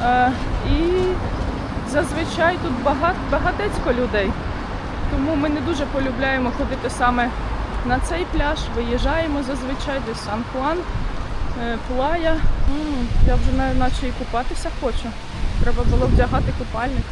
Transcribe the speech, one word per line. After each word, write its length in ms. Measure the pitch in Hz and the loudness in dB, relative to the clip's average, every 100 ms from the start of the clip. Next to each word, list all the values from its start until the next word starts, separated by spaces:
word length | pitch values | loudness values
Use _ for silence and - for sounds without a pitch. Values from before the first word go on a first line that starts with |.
Е, 280 | 240 247 247 247 254 - - | 2 4 2 0 -2 -2 0
і 400 | 294 339 370 370 370 381 - - - - - - | 2 2 2 0 0 -2 -2 -4 -4 -6 -6 -2
зазвичай 680 | 294 - 302 330 330 330 359 | 0 0 -2 -4 0 0 0
тут 80 | - 240 | -2 -2
багат-, 480 | 277 277 330 359 - | 0 0 0 -2 -2
багатецько 640 | 294 359 349 415 - 320 | 0 0 0 -4 -2 -2
людей. 380 | 247 247 214 196 - - - - - - - - | 0 0 0 -2 -2 -6 -6 -6 -8 -8 -4 -2
Тому 240 | 277 277 311 | 0 0 0
ми 140 | 302 | 0
не 120 | 294 | -2
дуже 240 | 277 302 277 | -2 -2 -2
полюбляємо 640 | 277 269 240 269 269 247 262 | -2 -2 -2 0 0 -2 -2
ходити 320 | 269 262 247 | -4 -4 -6
саме 400 | - 247 247 240 - - - - - 240 | 0 0 2 -2 -2 -4 -4 -4 -4 0
на 140 | 254 | 0
цей 260 | - 339 359 | 0 -2 -2
пляж. 340 | 311 285 302 - - | 0 0 0 -2 -4
Виїжджаємо 680 | 233 240 262 320 330 285 | -2 0 0 0 0 -2
зазвичай 560 | 254 269 254 277 - 269 220 | -2 -4 -4 -4 -4 -4 -4
десь 180 | 226 - | -6 -6
Сан-Хуан, 520 | 208 240 262 277 339 330 - - - - - - 247 | -6 -4 -4 -2 -2 -4 -4 -2 -4 -4 -2 -2 -2
е, 140 | 233 226 - | -4 -4 -2
Плая. 440 | 254 277 339 320 | -2 0 2 2
М, 760 | 311 269 - - 277 302 269 233 226 254 | 4 4 6 4 2 0 -2 2 6 6
я 80 | 240 | 6
вже 160 | 247 262 | 4 2
на-, 160 | 269 | 2
наче 340 | 254 254 - 262 | 4 4 2 -2
і 40 | |
купатися 580 | 247 262 233 240 - 330 - | -4 -4 -2 -2 -2 -4 -2
хочу. 280 | 269 - 233 208 - - - - | -2 -2 -4 -8 -8 -2 -2 4
Треба 200 | 254 240 | 4 6
було 220 | 240 233 254 | 4 4 6
вдягати 480 | 247 240 262 - - | 4 4 2 0 -2
купальник. 460 | 240 - 247 254 - | -4 -2 -2 -2 -4